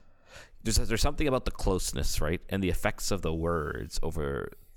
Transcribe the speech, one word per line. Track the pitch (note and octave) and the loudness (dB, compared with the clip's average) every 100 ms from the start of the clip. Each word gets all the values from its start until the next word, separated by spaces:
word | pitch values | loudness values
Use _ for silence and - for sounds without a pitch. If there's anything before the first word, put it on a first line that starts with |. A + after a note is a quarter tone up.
| - - - - - - | -14 -20 -20 -20 -20 -6
there's, | B2 - | 0 0
there's | F#2+ A2 | 2 4
something | C#3+ C#3+ D3 | 4 4 2
about | B2+ | 2
the | - | 0
closeness, | - G2+ F#2 - C2+ - - | -2 0 0 0 0 0 2
right? | D#2 F2 - | 0 0 -2
And | G2 | 0
the | F#2 | 2
effects | E2 G2+ - - | 2 0 -2 -2
of | G2 | 0
the | E2 | 0
words | E2 E2 E2+ D2 - - - | 0 0 0 -2 -6 -4 -2
over | D#2+ E2+ C#2+ C2+ G1+ - - | -2 0 -2 -2 -6 -12 -20